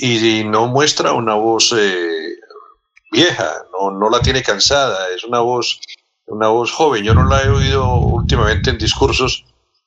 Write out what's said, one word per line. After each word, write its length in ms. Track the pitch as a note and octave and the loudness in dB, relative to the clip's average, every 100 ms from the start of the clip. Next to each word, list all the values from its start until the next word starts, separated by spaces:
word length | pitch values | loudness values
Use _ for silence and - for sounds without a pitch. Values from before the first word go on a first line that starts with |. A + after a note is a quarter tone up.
| C3 | 0
y, 340 | A2+ A2+ A2 | 2 2 2
y 20 | |
no 240 | G#2+ G#2+ A#2+ | 0 0 0
muestra 460 | C3 D3+ - E3 | 2 0 0 0
una 200 | C3+ A2+ | 0 0
voz, 400 | G#2+ A2+ A2+ - A#2 | 0 2 0 0 0
eh, 580 | G2+ F2+ E2+ D#2+ D#2+ - - - - _ _ _ - | 0 0 -2 -4 -8 -14 -18 -20 -20 _ _ _ -4
vieja, 380 | A#2 F3 C3 D#2+ D#2 - | 2 2 2 -4 -6 -10
no, 260 | F#2 G2 G2 | -6 -4 0
no 120 | G#2+ | 0
la 100 | A#2+ | 2
tiene 220 | C3 C3 | 2 0
cansada, 640 | B2+ G2+ A2 C#3+ C3 F#2+ F#2 F#2 | -2 0 2 2 0 -2 -4 -6
es 80 | |
una 160 | A#2 A#2+ | -4 -2
voz, 400 | A#2+ A#2+ A2 - - - _ _ - | 0 0 -4 -8 -12 -20 _ _ -14
una 200 | G#2+ A2 | -2 0
voz 220 | A#2 A2+ | 2 0
joven. 320 | - D#3 A2+ | 0 0 0
Yo 100 | G#2 | 2
no 140 | - - | 2 4
la 160 | C3+ | 2
he 60 | C3+ | 2
oído 480 | C#3 C3+ C3+ B2+ B2 | 2 2 0 0 0
últimamente 720 | B2 A2+ - C3 G#2+ A2 C3 | 0 0 0 2 2 0 -2
en 60 | A#2+ | -2
discursos, 680 | G#2+ - C3 - B2+ - _ _ _ _ | -4 0 0 2 -2 -4 _ _ _ _